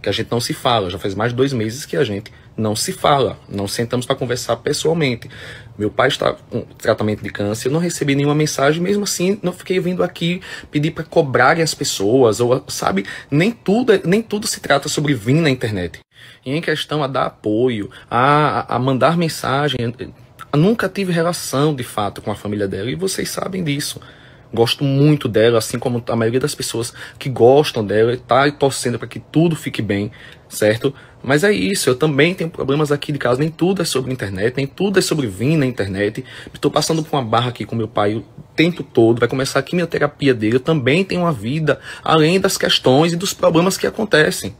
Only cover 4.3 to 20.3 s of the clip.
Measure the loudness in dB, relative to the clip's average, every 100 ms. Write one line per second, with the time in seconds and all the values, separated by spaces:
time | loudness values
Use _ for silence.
4.3 | -6 -4 -4 -2 -2 0 0 0 -4 -8
5.3 | -18 -18 -18 -20 -6 -4 0 0 2 -2
6.3 | -2 -8 -8 -8 -8 -2 0 0 -4 -6
7.3 | -6 -4 -2 -2 0 -2 -2 0 2 2
8.3 | 2 0 2 2 2 0 0 -2 -2 0
9.3 | 0 -4 -6 -4 -2 -2 -2 -4 -2 -4
10.3 | -4 -8 -16 -6 -2 -2 -4 -2 0 2
11.3 | 4 4 4 0 -2 -4 -2 2 6 6
12.3 | 4 2 0 -2 -4 -2 -2 -4 -12 -2
13.3 | 2 2 0 0 2 6 4 4 0 0
14.3 | -4 -4 -6 0 0 0 -2 0 0 2
15.3 | 2 4 0 -2 -4 -6 -10 _ _ -20
16.3 | -16 -6 -6 -2 -4 -4 -4 -2 -2 -4
17.3 | -4 -4 0 0 0 -8 -12 -4 2 4
18.3 | 4 2 0 -2 -2 0 2 2 2 0
19.3 | -2 -2 0 0 -2 -4 -6 -12 -14 -20